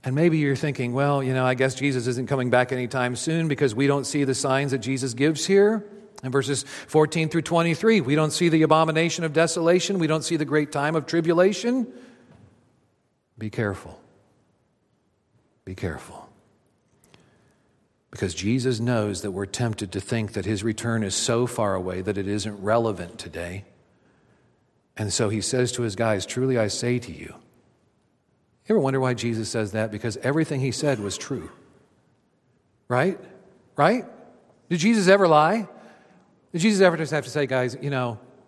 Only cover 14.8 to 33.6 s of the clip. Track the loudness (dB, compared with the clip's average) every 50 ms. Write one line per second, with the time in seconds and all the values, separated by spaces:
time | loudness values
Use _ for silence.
14.8 | _ _ _ _ _ _ _ _ _ _ _ _ _ _ _ _ _ -16 -12 -8
15.8 | -6 -6 -6 -8 -12 -16 -18 -20 -20 -20 _ _ _ _ _ _ _ _ _ _
16.8 | _ _ _ _ _ _ _ -20 _ _ _ _ _ _ _ _ _ _ _ _
17.8 | _ _ _ _ _ _ -10 -6 -6 -6 -4 -4 -2 -2 -2 0 0 -2 -2 -2
18.8 | -2 -2 0 0 0 -2 -4 -6 -6 -6 -6 -6 -6 -6 -4 -4 -2 -2 -2 -4
19.8 | -8 -6 -6 -8 -6 -4 -4 -4 -4 -4 -6 -6 -4 -4 -4 -2 -2 -4 -4 -4
20.8 | -4 -2 -2 -2 -2 -2 -4 -4 -2 0 0 0 0 0 -2 -2 -2 0 0 -2
21.8 | -4 -4 -6 -6 -4 -4 -4 -4 -4 -4 -4 -4 -4 -6 -10 -8 -2 0 2 2
22.8 | 2 0 -2 -4 -8 -12 -12 -14 -16 -14 -10 -10 -10 -8 -8 -10 -12 _ _ _
23.8 | _ _ _ _ _ _ _ _ _ _ _ _ _ _ _ _ _ _ _ _
24.8 | _ _ _ -8 -6 -4 -2 0 0 0 0 -2 -4 -2 0 0 0 0 -2 -4
25.8 | -4 -4 -2 -2 0 0 0 0 -2 -6 -4 -2 -2 0 0 0 0 0 -2 -4
26.8 | -2 -2 -2 -2 -4 -8 -16 -16 -16 -18 -18 -20 _ _ _ _ _ _ _ _
27.8 | _ _ _ _ _ _ _ _ _ _ _ _ _ _ _ _ _ 0 2 2
28.8 | 2 2 2 2 2 0 0 0 -2 -4 -2 -2 -4 -4 -4 -4 -4 -2 -2 -2
29.8 | -2 -2 -4 -6 -6 -6 -6 -2 -2 -2 0 0 0 -2 -2 -2 -2 -2 -4 -2
30.8 | 0 0 0 0 -2 -6 -6 -8 -8 -8 -8 -10 -10 -12 -18 -20 _ _ _ _
31.8 | _ _ _ _ _ _ _ _ _ _ _ _ _ _ _ _ _ _ _ _
32.8 | _ _ 0 2 2 2 0 -4 -10 -20 -20 -20 -20 -20 _ _